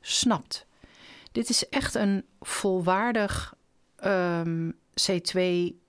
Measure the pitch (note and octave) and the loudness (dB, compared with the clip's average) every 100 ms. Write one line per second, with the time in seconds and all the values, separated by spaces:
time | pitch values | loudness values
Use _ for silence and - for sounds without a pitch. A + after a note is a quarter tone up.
0 | - - B3+ G#3 - - - _ - - | -2 0 2 0 -2 -12 -12 _ -20 -20
1 | - - - - A#3 A#3+ - C#4 C4+ A3+ | -20 -20 -10 -6 -2 -2 0 -2 -2 0
2 | G3+ G3 - _ - - G3+ F#3 F3 F#3 | 2 0 -4 _ -8 -2 0 2 2 2
3 | A#3 A3+ G3+ - - - _ _ _ _ | 2 0 0 -2 -8 -16 _ _ _ _
4 | F#3+ F#3+ F3+ E3+ E3+ E3 E3 - _ - | 0 2 2 0 -2 -2 -4 -6 _ -4
5 | - F3+ F3 F#3 F3+ F3 F3 - | 0 0 0 0 2 2 0 -4